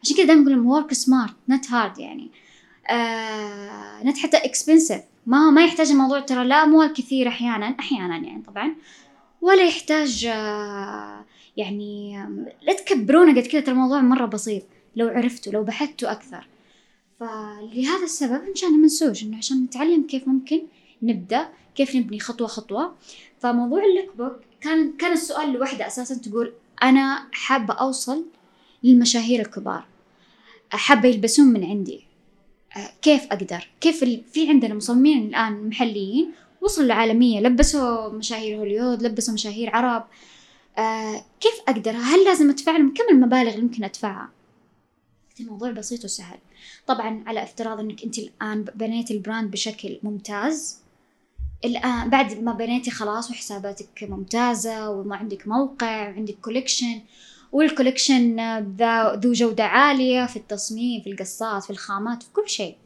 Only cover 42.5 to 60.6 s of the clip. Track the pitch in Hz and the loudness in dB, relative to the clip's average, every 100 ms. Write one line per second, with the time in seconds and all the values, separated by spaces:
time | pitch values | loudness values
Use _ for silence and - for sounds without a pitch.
42.5 | 277 - 320 277 - 466 277 247 254 233 | 4 0 4 4 2 4 6 6 4 2
43.5 | 208 240 233 196 - 214 190 - _ _ | 0 -4 -4 -10 -6 -8 -8 -16 _ _
44.5 | _ _ _ _ _ _ _ _ _ 226 | _ _ _ _ _ _ _ _ _ -16
45.5 | 202 247 214 214 240 202 - 175 185 _ | -10 -10 -10 -10 -10 -10 -12 -14 -20 _
46.5 | _ - - - 233 220 220 220 220 - | _ -20 -16 -4 -4 -4 -8 -8 -8 -8
47.5 | - 226 214 214 214 226 - - _ 214 | -10 -8 -8 -10 -10 -10 -10 -12 _ -8
48.5 | 214 202 208 220 226 233 208 196 220 214 | -6 -8 -8 -6 -4 -4 -6 -6 -8 -6
49.5 | 202 220 214 202 - 208 208 208 202 247 | -6 -8 -8 -14 -10 -10 -10 -10 -6 -4
50.5 | 311 - - _ _ _ _ _ - - | -4 -8 -16 _ _ _ _ _ -12 -12
51.5 | - 233 240 254 240 233 262 214 214 233 | -8 -6 -4 -4 -4 0 0 0 -2 -6
52.5 | 214 226 247 247 - 208 214 233 240 - | -4 -4 -4 -4 -8 -6 -6 -8 -12 -12
53.5 | 202 202 202 202 - 208 196 190 226 240 | -12 -12 -12 -18 -16 -14 -12 -4 0 0
54.5 | 226 226 220 214 202 196 196 214 196 208 | 0 -4 -6 -8 -8 -8 -10 -10 -10 -4
55.5 | 233 269 277 233 220 208 196 214 208 226 | -2 -2 -4 -6 -4 -8 -8 -10 -10 -6
56.5 | 240 254 - 240 226 - _ - - _ | -4 -2 -2 -2 -6 -12 _ -20 -20 _
57.5 | 269 302 311 254 262 - 262 240 226 226 | 2 2 2 0 0 2 4 4 0 -4
58.5 | 226 208 190 233 226 220 208 240 233 233 | -6 -8 -2 0 2 0 0 0 2 0
59.5 | 220 214 202 285 277 254 254 247 - - | 2 2 4 4 4 2 0 -2 -8 -12
60.5 | 202 | -10